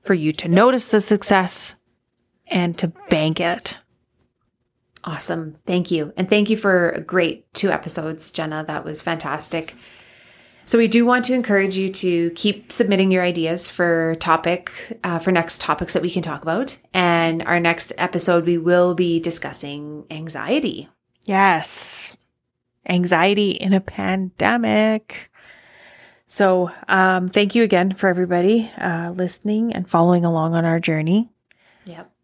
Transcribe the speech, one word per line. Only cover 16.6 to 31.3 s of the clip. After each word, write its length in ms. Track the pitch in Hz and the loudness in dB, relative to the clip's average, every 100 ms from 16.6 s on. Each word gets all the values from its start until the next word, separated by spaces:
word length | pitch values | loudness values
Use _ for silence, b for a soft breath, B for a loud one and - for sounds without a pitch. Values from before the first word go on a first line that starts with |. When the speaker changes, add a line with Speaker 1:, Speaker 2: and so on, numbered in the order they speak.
| 269 - _ | -4 -8 _
Speaker 2:
And 480 | 185 180 170 165 165 | 0 2 2 0 -2
our 160 | - 175 | 0 0
next 340 | 170 170 - - | 0 -2 -4 -4
episode, 480 | 185 180 175 170 165 | -4 0 2 2 2
we 100 | 170 | 0
will 380 | 165 180 180 | 4 4 4
be 240 | 175 180 165 | 2 0 0
discussing 880 | 170 165 143 147 143 143 147 151 - | -2 -6 -6 -8 -8 -10 -12 -14 -14
anxiety. 800 | 156 160 151 120 269 202 - - _ _ _ | -12 -10 -8 -2 -2 -2 -8 -16 _ _ _
Speaker 1:
Yes. 880 | - 196 196 165 151 - - - - - _ _ _ _ _ _ - | -2 2 4 2 -2 -6 -6 -8 -10 -16 _ _ _ _ _ _ -2
Anxiety 600 | 180 175 175 185 202 202 | 0 2 2 4 2 0
in 220 | - 190 | 0 2
a 80 | 190 | 2
pandemic. 1500 | 190 - 196 190 185 _ 196 240 226 214 220 220 _ - - b b b b b b b b b _ | 0 -6 -2 -2 -4 _ 0 0 2 2 2 0 _ -20 -20 b b b b b b b b b _
So, 440 | - 196 185 175 - - | 0 2 4 0 -6 0
um, 400 | 190 185 185 185 | 2 4 2 0
thank 280 | - 202 233 | 0 2 2
you 80 | |
again 300 | 220 185 190 | 4 4 2
for 140 | 190 196 | 0 0
everybody, 600 | 180 180 180 180 233 220 - | 2 0 2 4 2 0 -6
uh, 320 | 180 165 170 180 | -6 -4 -6 -4
listening 560 | 180 - 208 214 233 | -6 -4 -4 -2 -2
and 160 | - 180 | -4 0
following 360 | 170 170 180 | 2 4 4
along 300 | 170 165 160 | 2 0 0
on 100 | 165 | 0
our 140 | 165 165 | 2 0
journey. 520 | 170 156 156 196 233 | 0 -2 2 0 0